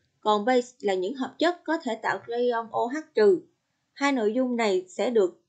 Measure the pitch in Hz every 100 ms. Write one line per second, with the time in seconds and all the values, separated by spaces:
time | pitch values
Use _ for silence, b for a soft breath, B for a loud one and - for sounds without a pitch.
0 | _ _ 214 202 208 254 240 _ 202 190
1 | 185 269 254 - 302 349 - 320 254 220
2 | 143 185 - 233 247 233 226 - 233 302
3 | 311 - 208 180 - _ _ _ _ -
4 | 277 269 214 233 254 233 220 185 185 -
5 | 220 226 180 -